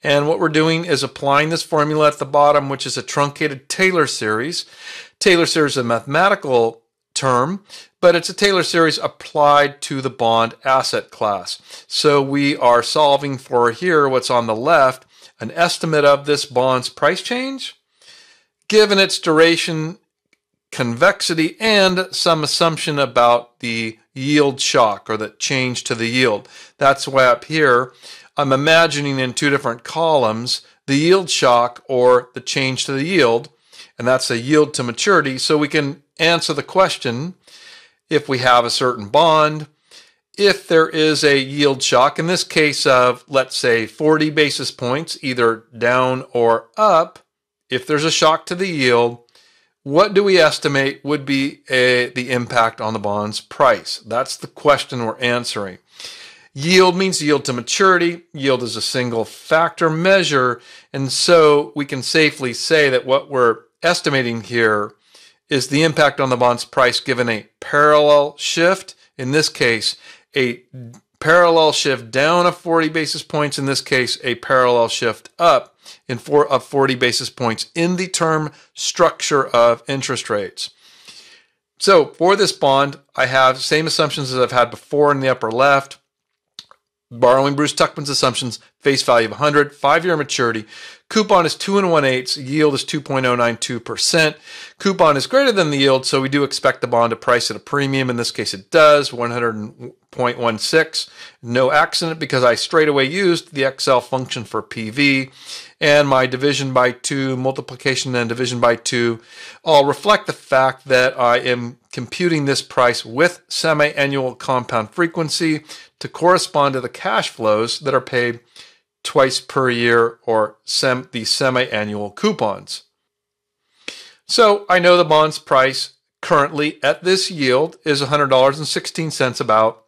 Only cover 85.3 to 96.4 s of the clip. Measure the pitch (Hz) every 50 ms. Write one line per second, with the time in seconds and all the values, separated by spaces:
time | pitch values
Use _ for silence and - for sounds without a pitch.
85.3 | 127 123 - 113 110 120 131 143 139 139 135 - - _ _ _ _ _ _ _
86.3 | _ _ _ _ _ - - _ - _ _ _ _ _ _ _ 117 117 123 123
87.3 | 127 135 135 139 143 139 151 147 - - 165 151 - - 147 139 143 - - 135
88.3 | 120 - 147 123 110 - _ _ _ _ _ 143 139 131 - - 127 117 113 107
89.3 | 104 110 143 147 147 147 143 143 - _ - 139 147 170 165 185 170 156 147 139
90.3 | - - 131 117 113 110 107 _ - - - - - _ _ _ - 226 214 190
91.3 | 208 185 170 156 - - - - 196 202 196 185 165 156 143 135 127 127 127 -
92.3 | - - 139 127 139 156 151 151 139 131 - - - 156 135 - 143 131 131 127
93.3 | 123 120 120 117 117 110 - - 127 117 - - 117 104 - - - 170 160 156
94.3 | 156 - _ - - - - - _ _ - 196 190 170 185 156 147 139 131 -
95.3 | - 262 277 269 226 196 175 151 147 139 139 139 135 131 127 - - 139 135 135
96.3 | 135 147